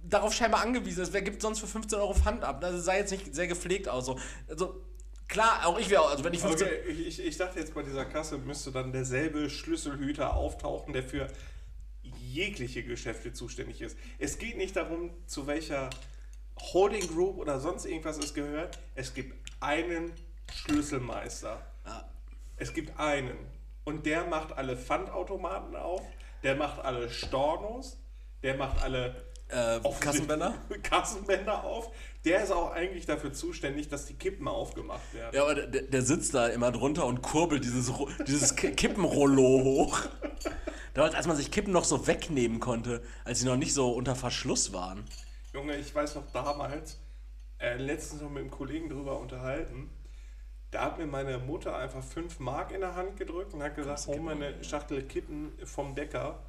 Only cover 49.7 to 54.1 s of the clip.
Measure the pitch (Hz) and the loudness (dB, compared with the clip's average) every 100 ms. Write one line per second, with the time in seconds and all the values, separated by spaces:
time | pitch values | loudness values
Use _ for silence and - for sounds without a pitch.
49.7 | 127 151 - - - - - - - - | -6 -10 -12 -12 -12 -12 -12 -12 -12 -6
50.7 | - 131 - 156 139 135 127 127 165 - | -2 -2 -2 -4 -2 -2 -2 -4 -4 -4
51.7 | 151 - 131 127 165 170 - 123 147 190 | -4 -4 -6 -8 -8 -8 -6 -4 -2 -4
52.7 | 190 190 175 190 196 175 170 190 151 147 | -4 -2 -2 -4 -4 -6 -4 -6 -6 -6
53.7 | 147 139 143 - | -4 -4 -4 -2